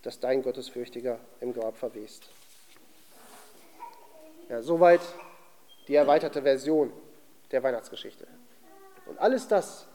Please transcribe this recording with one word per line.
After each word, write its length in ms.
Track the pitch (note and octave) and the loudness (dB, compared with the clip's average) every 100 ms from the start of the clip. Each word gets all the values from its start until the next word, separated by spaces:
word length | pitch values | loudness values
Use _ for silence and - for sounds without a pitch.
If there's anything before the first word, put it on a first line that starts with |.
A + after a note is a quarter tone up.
dass 180 | - - | -12 -6
dein 220 | B2 C3+ | 0 0
Gottesfürchtiger 760 | B2+ B2 B2+ - A#2+ B2 B2+ A#2 - - | 0 -6 -10 -10 -10 -8 -6 -6 -10 -12
im 120 | B2 | -8
Grab 240 | A#2+ A2 A2 | -6 -6 -6
verwest. 520 | A#2+ A2+ G#2+ - - - - - - - - - - - - - - - - - A#5+ - - - - - - | -10 -10 -16 -20 -20 -20 -20 -20 -20 -20 -20 -20 -20 -20 -20 -20 -20 -20 -20 -20 -18 -18 -20 -20 -20 -20 -12
Ja, 140 | A#2+ | -10
soweit 380 | B2 E3 F3 F3 - - - - - - - - - | -2 6 8 8 4 -16 -20 -20 -20 -20 -20 -20 0
die 60 | |
erweiterte 480 | D3 C#3+ D3+ D#3+ D3+ | 2 6 4 2 -2
Version 500 | C3+ C3+ C3+ D#3 C3 - - - - - - | 0 0 2 0 0 -4 -20 -20 -20 -20 -6
der 120 | C3 | -2
Weihnachtsgeschichte. 640 | C3 A#2+ - - - - - - - - - - - - - | -2 -4 -8 -16 -16 -18 -20 -20 -20 -20 -20 -20 -20 -20 -18
Und 120 | - | -2
alles 300 | G#3 B3+ - | 0 0 0
das 380 | G3+ - - - | -2 -2 -14 -20